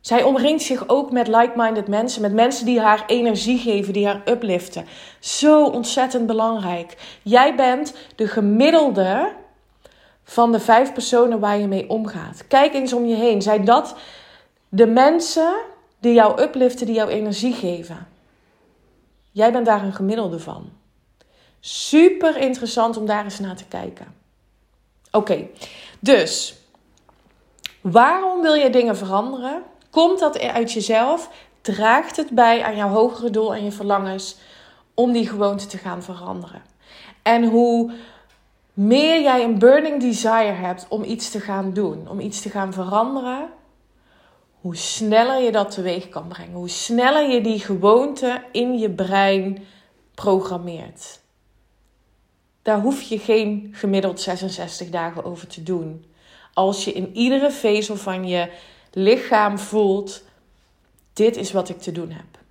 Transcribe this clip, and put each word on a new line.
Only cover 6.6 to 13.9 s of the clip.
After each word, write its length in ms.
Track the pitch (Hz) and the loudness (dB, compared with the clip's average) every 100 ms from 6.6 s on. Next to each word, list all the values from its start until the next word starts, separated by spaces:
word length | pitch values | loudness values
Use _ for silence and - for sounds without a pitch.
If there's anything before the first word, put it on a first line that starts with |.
| 185 175 170 - - - | -4 -6 -10 -18 -20 -16
Jij 320 | - 240 277 | 2 6 6
bent 400 | 262 254 254 294 - - - | 4 0 0 -4 -12 -20 -6
de 100 | 214 | -4
gemiddelde 1040 | 226 208 208 285 330 294 196 185 208 370 415 - _ _ _ _ _ _ _ | 0 0 4 4 6 4 2 0 0 -2 -6 -20 _ _ _ _ _ _ _
van 280 | _ - 233 | _ 2 2
de 80 | 226 | 2
vijf 320 | 220 226 269 | 4 4 4
personen 480 | 269 - 240 240 226 | -2 0 2 4 2
waar 180 | 208 208 | 0 0
je 80 | 202 | -2
mee 220 | 190 - | -4 -4
omgaat. 580 | 220 214 185 160 - - | -4 -6 -10 -14 -16 2
Kijk 280 | 262 294 | 4 4
eens 180 | 285 254 | 2 -2
om 140 | 240 240 | -2 0
je 80 | |
heen. 280 | 226 233 208 | 0 2 2
Zijn 220 | 196 214 | 2 2
dat 300 | 196 247 311 | 4 4 2